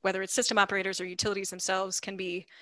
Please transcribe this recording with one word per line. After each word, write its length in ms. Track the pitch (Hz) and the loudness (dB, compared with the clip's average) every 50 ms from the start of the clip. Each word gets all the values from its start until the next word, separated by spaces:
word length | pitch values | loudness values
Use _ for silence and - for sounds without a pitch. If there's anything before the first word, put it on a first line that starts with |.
whether 180 | - 196 190 190 | 2 0 0 0
it's 100 | 190 - | -2 0
system 260 | - - 240 - 226 214 | 0 0 2 4 6 6
operators 420 | 196 190 202 196 185 190 190 - | 6 6 4 0 0 0 -2 -4
or 40 | 185 | -6
utilities 460 | 180 180 - - 214 202 202 196 - | -4 -4 -2 0 0 0 -2 -4 -6
themselves 500 | 180 180 - - 190 190 190 190 185 - | -6 -4 -2 0 0 0 0 -2 -4 -4
can 160 | - 202 196 | -4 -6 -6
be 300 | 185 190 180 175 185 175 _ - - | -6 -6 -4 -6 -6 -8 _ -20 -20